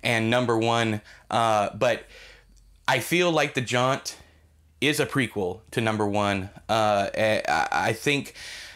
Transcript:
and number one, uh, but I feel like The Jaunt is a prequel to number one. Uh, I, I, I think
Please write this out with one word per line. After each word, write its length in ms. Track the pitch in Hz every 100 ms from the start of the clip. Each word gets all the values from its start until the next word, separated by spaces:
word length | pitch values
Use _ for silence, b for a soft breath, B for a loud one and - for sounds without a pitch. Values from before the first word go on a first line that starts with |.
and 280 | 127 117 110
number 260 | 123 123 113
one, 460 | 117 117 113 107 B B B
uh, 400 | 113 117 107 104
but 300 | 101 123 110 - B B B B - - - -
I 120 | 131
feel 300 | - 170 175
like 220 | 160 147
The 80 | -
Jaunt 560 | 117 123 127 135 - - B B B _ _ _
is 180 | 139 151
a 60 | 131
prequel 540 | 139 117 - 90 98 -
to 80 | -
number 260 | 113 107 104
one. 420 | 104 101 98 95 - -
Uh, 420 | 113 107 101 98
I, 280 | - 110 107 -
I, 220 | 78 - - 95
I 40 |
think 420 | 110 - 143 110 - B B B